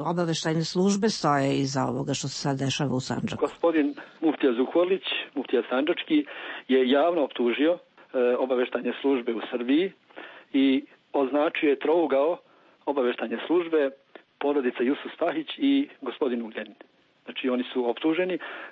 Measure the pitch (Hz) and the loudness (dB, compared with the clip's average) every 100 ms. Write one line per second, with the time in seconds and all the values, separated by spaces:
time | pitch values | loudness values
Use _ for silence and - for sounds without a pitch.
0 | 147 175 165 156 165 160 160 180 196 202 | -2 -2 0 -2 0 -2 0 2 2 2
1 | 220 - 151 143 139 139 135 135 127 123 | 0 0 2 2 2 0 0 -2 -2 -2
2 | 143 135 139 - 151 135 135 - 139 127 | -4 -4 -6 -6 -4 -2 -2 -2 -2 -2
3 | - - 143 - - - 170 160 143 143 | -4 -4 -4 -4 -4 0 0 2 0 -4
4 | - - 160 - 143 117 127 170 185 190 | -16 -2 -2 2 2 2 2 2 2 0
5 | - - - 143 - 123 110 127 151 170 | -2 -6 -6 -8 -2 0 0 0 0 -2
6 | - 151 139 - - - - 131 127 139 | 2 0 0 -8 -12 -10 2 4 4 4
7 | 165 175 131 - 120 113 151 175 - _ | 4 2 0 0 0 2 2 2 -4 _
8 | - 131 123 123 127 127 123 123 123 117 | -6 0 2 2 0 0 0 -2 -4 -2
9 | 139 135 120 110 - 120 120 147 190 - | 0 2 0 -4 -4 -4 2 2 2 -4
10 | _ - - - - 139 135 135 - _ | _ -20 -18 -20 -2 2 4 2 -2 _
11 | _ 143 131 143 160 - 151 135 147 170 | _ 0 0 2 0 2 2 2 2 2
12 | 151 135 147 175 _ _ _ _ - 143 | 4 2 2 -2 _ _ _ _ -4 0
13 | 123 120 113 113 - 170 165 156 139 135 | 0 0 -4 -6 0 0 2 2 0 -2
14 | _ - _ - 143 143 123 - 123 143 | _ -20 _ -4 0 2 0 0 0 -2
15 | - - 165 170 147 - 139 139 143 - | -6 -4 -2 -2 -6 0 2 2 0 -6
16 | 123 - 139 120 113 113 98 - - _ | -8 -2 -2 -2 -6 -10 -12 -16 -20 _
17 | _ _ - 123 131 123 123 131 120 117 | _ _ -14 -6 -2 -2 -2 -2 -2 0
18 | 160 160 185 170 - - - | 0 0 -2 -4 -8 -14 -14